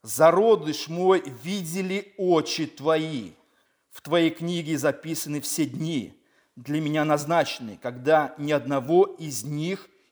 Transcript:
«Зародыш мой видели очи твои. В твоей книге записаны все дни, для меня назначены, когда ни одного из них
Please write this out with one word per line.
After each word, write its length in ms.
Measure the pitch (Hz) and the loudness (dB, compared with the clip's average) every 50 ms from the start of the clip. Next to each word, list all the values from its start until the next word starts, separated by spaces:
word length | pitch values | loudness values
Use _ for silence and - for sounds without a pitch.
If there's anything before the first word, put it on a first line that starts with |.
«Зародыш 840 | - 110 - 127 156 165 165 185 214 226 220 180 151 156 143 - - 147 | -10 -8 2 6 6 8 8 8 6 6 4 4 2 -6 -6 -6 -8 -8
мой 340 | 165 175 185 190 190 175 - 139 127 113 120 | -4 0 4 4 4 4 2 -4 -14 -12 -8
видели 680 | 175 202 202 180 156 165 196 185 185 190 202 196 - _ | -8 -6 -6 -6 -6 -6 -6 -4 -4 -4 -6 -6 -10 _
очи 500 | - 185 180 175 156 151 156 - - 156 | -4 0 2 2 2 2 0 -4 -6 -6
твои. 680 | - - - 139 156 160 160 156 160 156 127 104 85 - _ _ _ _ _ _ _ _ _ _ _ | -6 -8 -4 -2 0 0 0 0 -4 -6 -8 -10 -10 -16 _ _ _ _ _ _ _ _ _ _ _
В 100 | - - | -20 -18
твоей 300 | _ 143 160 175 165 160 | _ 0 2 2 2 2
книге 480 | 160 - 165 170 175 170 160 151 160 135 | 0 -2 -6 -4 -4 -4 -4 -4 -4 0
записаны 640 | 131 151 139 147 - 156 165 156 - 151 147 147 | 0 0 -2 -2 -8 -8 -8 -6 -6 -6 -6 -6
все 240 | - - - - 151 | -6 -6 -2 -2 -2
дни, 480 | 131 120 - 156 165 165 135 98 - - _ _ _ _ _ _ _ _ | -2 -2 -6 -6 -4 -4 -4 -6 -6 -14 _ _ _ _ _ _ _ _
для 240 | 120 123 139 147 156 | -18 -8 -6 -4 -4
меня 240 | 160 147 151 156 151 | -2 -2 0 0 2
назначены, 720 | 156 151 147 143 143 170 170 143 - - - 123 110 98 - | 2 0 0 0 0 2 2 2 0 -4 -10 -12 -14 -14 -10
когда 520 | - 123 123 127 127 143 156 156 147 131 - - | -10 -10 -10 -2 2 4 4 4 4 0 -6 -8
ни 120 | 147 147 | -2 0
одного 540 | 151 143 143 135 143 139 123 139 170 180 196 | 0 0 0 -2 -4 -4 0 4 6 6 6
из 400 | 196 - - 165 151 131 110 107 | 4 0 -12 -10 -10 -8 -8 -8
них 460 | 147 147 147 156 175 196 196 - _ _ _ _ _ | -8 -6 -6 -4 -4 -6 -8 -10 _ _ _ _ _